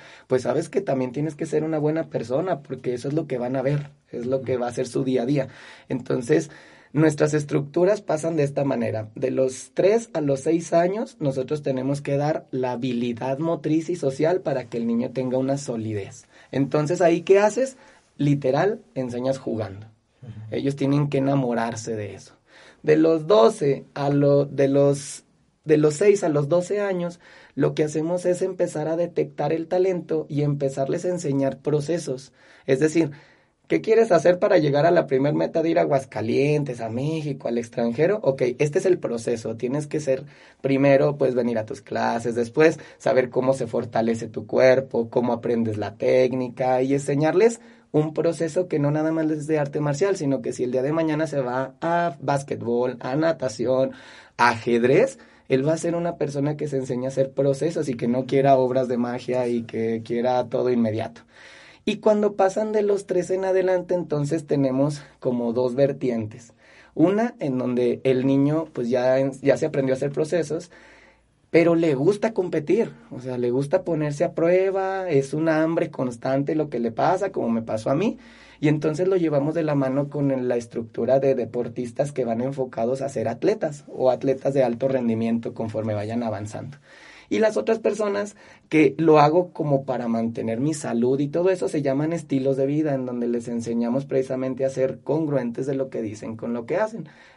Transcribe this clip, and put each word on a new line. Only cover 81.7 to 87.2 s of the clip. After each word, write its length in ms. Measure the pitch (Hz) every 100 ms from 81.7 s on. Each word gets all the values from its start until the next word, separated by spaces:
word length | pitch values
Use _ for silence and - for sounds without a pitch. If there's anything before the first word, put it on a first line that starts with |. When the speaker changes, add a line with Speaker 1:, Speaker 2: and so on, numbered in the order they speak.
| 117 120 - 143
Speaker 1:
que 120 | -
van 180 | 117 113
enfocados 600 | 135 139 127 - 117 135
a 80 | 127
ser 180 | 113 110
atletas 580 | 117 175 220 156 147 -
o 240 | - 127
atletas 420 | 123 135 135 139
de 80 | 135
alto 240 | 123 117 135
rendimiento 640 | 131 117 113 113 117 120 -
conforme 400 | 113 110 110 104
vayan 260 | 107 120
avanzando. 560 | 113 101 107 - 143 - _ - - -